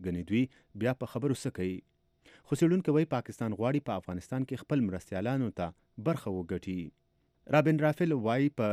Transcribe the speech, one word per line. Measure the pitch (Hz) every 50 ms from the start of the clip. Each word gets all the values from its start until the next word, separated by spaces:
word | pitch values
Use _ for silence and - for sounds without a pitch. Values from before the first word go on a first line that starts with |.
| 90
ګنې | 92 87 87 87 -
دوی | 101 117 131 131 _ _ _ _ -
بیا | 101 107 123 127 - 123
په | 113 -
خبرو | 120 120 143 127 - -
څه | 131 - -
کوي؟ | 92 92 92 92 - _ _ _ _ _ _ _ _ - - - _
خو | - 147
څېړونکي | 131 175 165 175 190 180 -
وایي | 143 151 160 156 -
پاکستان | 123 113 - 110 - 117 113 107 90
غواړي | 110 123 139 143
په | 139 - 107 95 -
افغانستان | - 90 90 - - 131 131 135
کې | - - - -
خپل | - 156 143 120 98
مرستیالانو | 90 90 - - 101 92 101 120 135 135 127 110 - - 90
ته | 85 - _ _ _ _ - 104 156
برخه | 165 139 - 107
وګټي. | 98 92 87 82 95 87 - 98 92 90 85 76 - _ _ _ _ _ _ _ _ _ _
رابین | - - 151 143 156 156 151
رافل | 151 151 147 - 180 170 156
وایي، | 131 107 110 117 131 139 147
په | 143 - 113 104